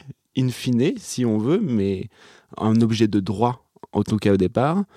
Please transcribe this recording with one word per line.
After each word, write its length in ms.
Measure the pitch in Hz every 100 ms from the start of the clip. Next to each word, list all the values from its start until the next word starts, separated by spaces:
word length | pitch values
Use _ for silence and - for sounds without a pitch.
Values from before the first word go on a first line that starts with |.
| 139 - _ 135
in 120 | 127
fine, 420 | - 131 120 147 247
si 260 | - - 120
on 120 | 107
veut, 240 | 117 190
mais 460 | 180 110 98 95 - _ - - _ -
un 240 | 107 113
objet 260 | 113 113 110
de 140 | 101
droit, 440 | 95 98 113 120 _ - -
en 100 | 101
tout 140 | 101 107
cas 160 | 104
au 40 | 98
départ, 460 | 90 120 139 185 196